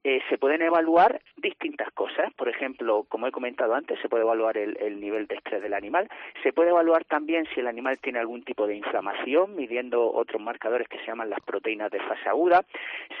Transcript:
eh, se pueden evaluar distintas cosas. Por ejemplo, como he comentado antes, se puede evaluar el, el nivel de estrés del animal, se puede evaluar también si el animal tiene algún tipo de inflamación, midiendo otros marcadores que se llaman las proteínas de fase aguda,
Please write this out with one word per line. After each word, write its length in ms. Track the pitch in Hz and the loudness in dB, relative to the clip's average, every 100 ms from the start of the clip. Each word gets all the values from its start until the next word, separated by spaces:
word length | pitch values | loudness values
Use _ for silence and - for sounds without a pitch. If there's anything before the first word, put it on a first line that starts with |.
eh, 160 | 139 131 - | 0 0 0
se 80 | - | 2
pueden 240 | 139 156 | 2 2
evaluar 580 | 165 170 165 165 208 - _ - | 4 4 6 8 6 4 _ -6
distintas 560 | 208 - 156 - 107 | -6 -4 -8 -6 -6
cosas. 400 | - 98 - - | -4 -4 -2 -4
Por 140 | - 123 | -2 -4
ejemplo, 560 | 113 135 131 117 107 104 | -2 -6 -4 2 2 2
como 160 | 110 123 | -4 -4
he 40 | |
comentado 440 | 131 123 120 120 | -4 -4 0 2
antes, 260 | 127 - - | 2 0 -4
se 80 | - | 0
puede 140 | 117 | 2
evaluar 340 | 113 113 110 110 | 4 4 2 2
el, 200 | 104 - | -2 -2
el 180 | 107 101 | -4 -4
nivel 280 | 104 107 104 | -4 -4 -4
de 80 | |
estrés 280 | 101 - 104 | -6 -4 -4
del 120 | 101 | -2
animal, 340 | 101 101 165 214 - - - | -4 -2 -2 -2 -6 -16 -4
se 120 | - | 0
puede 160 | - 170 | 4 4
evaluar 340 | 175 165 165 | 6 6 4
también 420 | - 151 151 165 156 | 2 -2 0 -2 -2
si 80 | - | -4
el 60 | 123 | -4
animal 320 | 117 131 131 | -4 -4 -4
tiene 180 | 139 123 | -4 -2
algún 240 | 113 120 | -4 -6
tipo 240 | 127 120 107 | -8 -2 -2
de 80 | |
inflamación, 800 | 104 101 107 98 - - 147 196 | -2 -4 -4 -4 -4 0 2 2
midiendo 560 | 190 120 120 123 120 117 | -2 -4 -4 -2 2 2
otros 300 | - 113 107 | 2 -2 -4
marcadores 480 | 110 117 110 120 117 | -6 -6 -2 -2 -2
que 100 | - | -10
se 80 | - | -10
llaman 220 | 117 110 | -8 -6
las 120 | 101 | -8
proteínas 500 | - 101 113 104 107 | -6 -6 -4 -4 -4
de 100 | 98 | -4
fase 260 | - 110 - | -4 -4 0
aguda, 380 | 117 175 175 - - - - - - | 2 6 4 4 -8 -10 -12 -12 -4